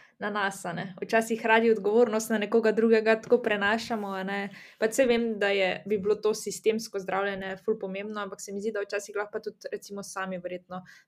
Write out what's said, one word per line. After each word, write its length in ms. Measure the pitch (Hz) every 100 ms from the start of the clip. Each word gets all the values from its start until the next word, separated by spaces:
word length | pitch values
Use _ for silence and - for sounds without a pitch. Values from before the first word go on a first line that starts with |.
| -
na 160 | - 208
nas, 320 | 208 196 196
a 100 | 180
ne. 220 | 170 190
Včasih 480 | - 202 226 226 226
radi 260 | 226 226 226
odgovornost 640 | 220 196 220 233 220 220
na 80 | 220
nekoga 320 | 202 226 226
drugega 440 | 214 226 220 220 220
tako 200 | - 247
prenašamo, 720 | 240 208 202 226 226 226 202
a 140 | 190
ne. 160 | 190 202 196 190 -
Pač 200 | - 220
saj 120 | 220 254
vem, 200 | 233 233
da 140 | 208 202
je, 180 | 196 185 -
bi 160 | 196 208
bilo 160 | 190 208
to 160 | 214
sistemsko 680 | 220 - - 220 220 226 202
zdravljenje 520 | 190 190 202 196 190 185
ful 200 | - 220
pomembno, 400 | 190 190 208 214
ampak 220 | 196 196
se 120 | -
mi 80 | 196
zdi, 120 | 214
da 80 | 208
včasih 320 | 202 208 -
lahko 180 | 202 208
pa 80 | 220
tudi 280 | 214 - -
recimo 340 | 202 - 202
sami 360 | 190 196 190 185
verjetno 420 | 175 180 - 185 185 -